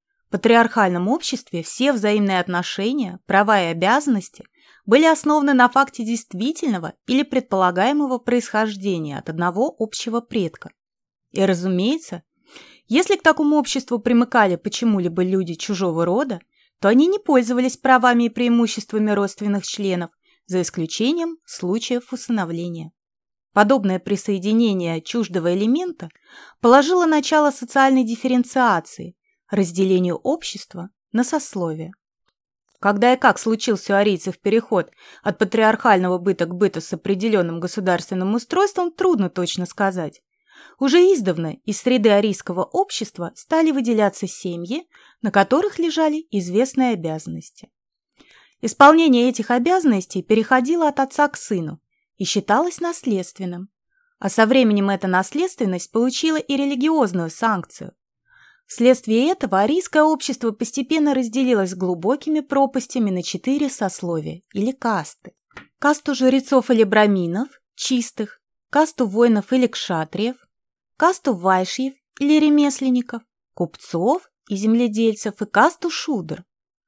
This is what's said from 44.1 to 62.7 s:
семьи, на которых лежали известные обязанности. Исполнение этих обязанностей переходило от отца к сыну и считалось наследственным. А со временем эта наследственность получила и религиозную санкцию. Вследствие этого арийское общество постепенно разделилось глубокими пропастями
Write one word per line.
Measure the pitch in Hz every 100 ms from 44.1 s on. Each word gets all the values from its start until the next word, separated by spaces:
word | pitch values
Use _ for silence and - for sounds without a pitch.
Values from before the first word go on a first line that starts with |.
| - 190
семьи, | - 185 170 175 294 - _ - _
на | 214
которых | 202 196 277 403 -
лежали | 330 320 311 311 -
известные | 202 175 196 262 - 254
обязанности. | 202 160 156 170 160 - - - _ _ _ _ _ _ _ _ _
Исполнение | 226 - 285 320 330 240 247
этих | 240 214
обязанностей | 247 262 370 311 196 - 185
переходило | - 220 214 262 247 339 302
от | 285
отца | - - 294
к | -
сыну | - 190 156 151 _ _ _ -
и | 185
считалось | 208 - 220 349 -
наследственным. | 339 330 262 196 180 - 185 175 196 _ _ _ _ _
А | 196
со | - 220
временем | 269 226 208 196
эта | 196 185
наследственность | 185 190 294 370 - 202 180 -
получила | 226 247 254 320 311
и | - 277
религиозную | 277 269 302 311 214 175 165
санкцию. | - 226 190 - - - - _ _ _ _ _ _ _
Вследствие | - 240 247 - 220 294
этого | 370 208 190
арийское | 214 339 - 311
общество | 311 302 - 240 226
постепенно | 214 226 - 254 320 294
разделилось | 262 233 240 254 220 185 185
глубокими | 185 170 185 285 311 302
пропастями | 294 277 277